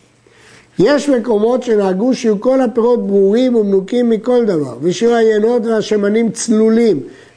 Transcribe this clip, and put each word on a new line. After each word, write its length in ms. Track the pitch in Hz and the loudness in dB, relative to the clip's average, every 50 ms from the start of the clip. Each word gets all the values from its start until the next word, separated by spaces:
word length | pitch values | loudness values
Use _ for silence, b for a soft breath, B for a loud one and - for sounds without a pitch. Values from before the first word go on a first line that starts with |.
| _ _ _ _ _ B B B B B B B B B B - | _ _ _ _ _ B B B B B B B B B B 0
יש 300 | 180 254 294 277 285 285 | 0 2 2 0 0 0
מקומות 540 | 269 240 208 247 214 202 214 233 254 247 | -2 -2 0 -2 -2 0 0 0 -2 -2
שנהגו 520 | 247 247 220 208 196 190 185 185 226 262 240 | -2 -2 -2 0 0 0 -2 -2 -2 -2 -2
שיהיו 260 | - - 220 208 196 | -2 0 -2 -2 0
כל 200 | - 247 262 269 | 0 0 0 0
הפירות 460 | 254 233 - 233 220 240 247 220 196 | 0 -2 0 0 0 0 0 0 -2
ברורים 500 | 196 196 202 196 196 208 247 262 254 240 | 0 0 2 2 2 2 2 2 2 2
ומנוקים 540 | 226 208 202 196 190 190 - 240 240 247 233 | 0 0 0 0 -2 -2 -2 -2 0 0 0
מכל 340 | 226 208 226 247 247 240 233 | 0 -2 0 0 0 0 2
דבר, 320 | 208 180 156 143 127 113 123 | 0 0 -2 -4 -6 -6 -6
ושיהיו 340 | 147 180 170 - 226 233 240 | -4 -4 -2 0 0 0 2
היינות 520 | 233 220 220 214 208 214 226 247 240 214 | 2 2 2 2 2 2 0 0 0 -2
והשמנים 640 | 233 226 214 190 - 214 208 202 202 208 226 233 214 | -2 -2 -2 -2 -2 -2 -2 0 0 0 0 0 -2
צלולים, 680 | - - - - 214 214 220 220 220 233 233 220 180 135 - B B B B B B | -4 -4 -4 0 0 2 2 4 4 4 2 2 0 0 -4 B B B B B B